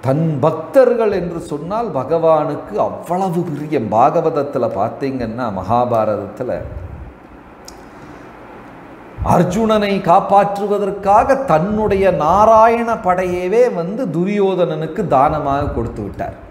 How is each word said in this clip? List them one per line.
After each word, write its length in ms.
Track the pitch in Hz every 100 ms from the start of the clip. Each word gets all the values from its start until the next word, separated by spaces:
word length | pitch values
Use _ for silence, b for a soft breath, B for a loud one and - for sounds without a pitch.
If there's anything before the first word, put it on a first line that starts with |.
தன் 360 | 123 139 165 143
பக்தர்கள் 720 | 151 160 - 277 247 233 220
என்று 280 | 196 170 170
சொன்னால் 520 | - 147 165 214 233
பகவானுக்கு 840 | 135 127 165 160 156 147 147 - 202
அவ்வளவு 640 | 110 - - 180 190 170
பிரியம். 500 | 165 147 151 151 110
பாகவதத்துல 760 | 107 139 160 160 113 107 - 117
பார்த்தீங்கன்னா, 760 | 95 110 - 139 131 113 113 123
மகாபாரதத்துல 1040 | 95 92 120 120 117 107 104 98 - 123 87 - - - - - - - - - - - B B B B B B B - - - - - - - - -
அர்ஜுனனை 640 | 170 175 180 220 214 202 196
காப்பாற்றுவதற்காக 1400 | 185 180 196 202 202 202 202 202 196 - 190 208 262 - 269
தன்னுடைய 680 | 156 185 214 214 196 190
நாராயண 840 | 165 151 190 220 220 226 233 233
படையவே 680 | 220 180 180 185 180 180 220 247
வந்து 320 | 185 170 220 254
துரியோதனனுக்கு 1000 | 156 180 208 190 185 170 156 160 160 170
தானமாக 600 | 139 147 156 143 139 147
கொடுத்து 340 | 120 113 113
விட்டார். 340 | 101 98 92 - -